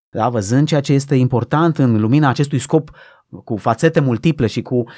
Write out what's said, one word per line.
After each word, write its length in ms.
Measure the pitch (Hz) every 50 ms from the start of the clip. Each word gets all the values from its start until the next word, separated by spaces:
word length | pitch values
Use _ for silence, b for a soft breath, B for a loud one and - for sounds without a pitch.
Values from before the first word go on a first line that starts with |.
| _ _ -
da? 140 | 120 107 123
Văzând 380 | 120 113 95 95 120 135 151 151
ceea 140 | 160 147
ce 120 | 139 - 139
este 220 | 139 139 - 147
important 640 | 131 127 123 135 117 113 - - 147 165 170 156 -
în 220 | 139 123 113 104
lumina 300 | 107 110 127 151 151 135
acestui 300 | 120 - 143 143 - 127
scop 320 | - - 160 160 160 - b b b b b b b _ - - -
cu 120 | - 117 98
fațete 420 | - 123 117 - - 156 - 165
multiple 480 | 143 131 117 107 - 160 156 - 123 107
și 140 | - 120
cu 220 | - - 131 123 117 B B